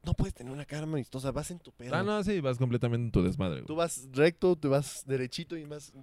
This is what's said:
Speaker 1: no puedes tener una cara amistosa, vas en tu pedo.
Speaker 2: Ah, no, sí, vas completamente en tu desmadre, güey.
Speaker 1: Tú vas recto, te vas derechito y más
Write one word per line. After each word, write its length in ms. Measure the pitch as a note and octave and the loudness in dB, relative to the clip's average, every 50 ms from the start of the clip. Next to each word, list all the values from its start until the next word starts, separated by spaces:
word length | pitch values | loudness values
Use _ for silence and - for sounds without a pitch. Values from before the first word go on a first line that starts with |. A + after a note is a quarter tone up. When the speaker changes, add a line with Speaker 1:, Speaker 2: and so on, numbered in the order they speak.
| - | 0
Speaker 1:
no 100 | F#3 - | 0 2
puedes 180 | - - F#3+ | 2 2 -2
tener 180 | F#3 - B2+ B2+ | -2 -8 -10 -10
una 140 | C3 D3 C#3+ | -8 -10 -8
cara 200 | - C#3+ D3+ D#3 | -8 -6 -6 -4
amistosa, 480 | D#3 D#3+ C#3+ A2+ - - C3 C3 C3+ | -2 -2 -2 -4 -4 -8 -4 -4 -2
vas 180 | A#2+ C#3 D#3+ - | -4 -4 -6 -6
en 80 | F3+ E3+ | -10 -12
tu 140 | _ - | _ -20
pedo. 220 | _ - A#2+ B2 C3+ | _ -14 -8 -4 -2
Speaker 2:
Ah, 80 | E3 | 0
no, 200 | F#3+ G3+ G#3+ G#3+ F#3+ | 0 0 0 0 0
sí, 160 | G3+ G#3 F3+ | 0 0 0
vas 160 | C#3+ C3 B2+ | 0 0 0
completamente 480 | A#2+ C3 B2 A#2+ A#2+ - A#2+ A#2 A#2 A#2+ | 0 0 0 2 2 2 2 0 0 -2
en 60 | A#2 | 2
tu 100 | - G2 | 4 4
desmadre, 340 | F2+ F2+ F#2 - F#2+ F2+ D2+ | 4 4 2 0 -2 -2 -2
güey. 100 | C2 - | -4 -6
Speaker 1:
Tú 80 | - D3+ | -4 0
vas 340 | E3 E3+ E3 - - C3+ C3+ | 0 0 0 -2 -8 -12 -6
recto, 440 | B2+ C3+ D3+ F3 E3+ _ - F3+ F3+ | 4 6 6 6 6 _ 4 4 4
te 120 | D#3 - C#3 | 4 4 4
vas 340 | C3+ C#3+ C#3 - - - - | 4 4 2 -2 -8 -12 -4
derechito 520 | C3 C3+ C3 B2+ B2 - - C3 - E3+ E3 | -2 -2 -2 -2 -4 -6 -10 -8 -8 -10 -10
y 80 | D3+ | -10
más 260 | D3 D3 D3+ C#3+ - - C3+ | -10 -12 -14 -14 -18 -20 -20